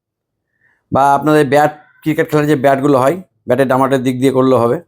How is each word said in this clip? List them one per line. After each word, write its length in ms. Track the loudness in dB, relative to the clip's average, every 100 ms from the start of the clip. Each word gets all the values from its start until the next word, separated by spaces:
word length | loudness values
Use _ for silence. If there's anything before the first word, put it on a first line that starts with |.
| _ _ _ _ _ _ _ _ _
বা 120 | 0 0 0
আপনাদের 260 | 2 2 2
ব্যাট, 180 | 2 0 -2 _ _
ক্রিকেট 260 | -6 -4 -2
খেলার 160 | -2 0
যে 40 | 0
ব্যাটগুলো 340 | 0 0 0 2
হয়, 120 | 0 -2 -8 _ -4
ব্যাটের 220 | -2 0
ডামাটের 320 | 0 0 -2
দিক 120 | -2 -2
দিয়ে 140 | 0 0
করলেও 220 | 0 2
হবে। 140 | 0 -2